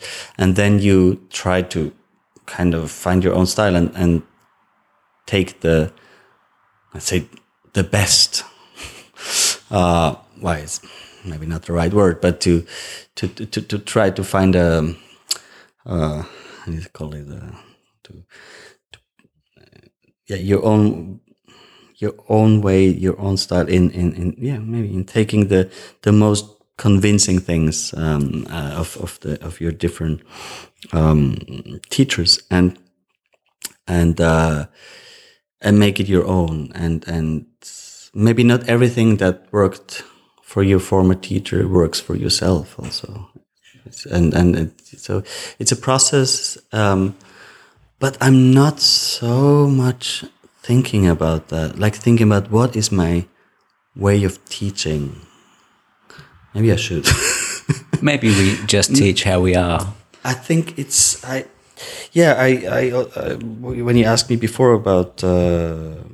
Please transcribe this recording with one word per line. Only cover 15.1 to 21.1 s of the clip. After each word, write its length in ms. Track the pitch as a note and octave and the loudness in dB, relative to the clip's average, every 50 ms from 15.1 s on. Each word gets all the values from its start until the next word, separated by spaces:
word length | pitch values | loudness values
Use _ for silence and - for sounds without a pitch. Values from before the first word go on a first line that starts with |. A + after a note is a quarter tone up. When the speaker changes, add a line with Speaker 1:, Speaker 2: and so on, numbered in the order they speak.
| _ _ _ - - - _ _ _ - _ _ _ _ - | _ _ _ -14 -14 -14 _ _ _ -20 _ _ _ _ -12
Speaker 1:
uh, 380 | - F#2 E2+ D#2 D#2 D2 D2+ - | -8 -4 -2 -2 -2 -4 -6 -10
how 500 | - - - - - - - - - E2 | -12 -16 -20 -20 -20 -20 -18 -12 -10 -10
do 0 | |
you 100 | D#2+ D#2+ - _ | -10 -10 -14 _
call 220 | - E2 D2+ D2+ | -14 -14 -12 -12
it? 120 | D2+ D2 C#2+ | -14 -16 -16
Uh, 240 | C#2+ C#2 C2+ C#2+ - - - _ _ _ _ _ _ _ _ | -16 -16 -16 -18 -18 -20 -20 _ _ _ _ _ _ _ _
to, 200 | - - - F2 _ _ - - - - - - - _ _ _ _ _ | -20 -20 -20 -20 _ _ -20 -20 -20 -20 -20 -20 -20 _ _ _ _ _
to, 60 | - _ _ _ _ _ _ _ _ _ _ _ _ | -20 _ _ _ _ _ _ _ _ _ _ _ _
uh, 280 | _ _ _ - _ _ _ _ _ _ _ _ _ | _ _ _ -20 _ _ _ _ _ _ _ _ _
yeah, 100 | - G#2 | -10 -8
your 280 | F#2 F2+ G2 G2+ G#2 - | -6 -2 0 0 2 2
own, 560 | A2 G#2+ G#2+ G#2 G#2 - D#2+ E2 F#2 | 4 4 4 4 2 0 -2 -8 -14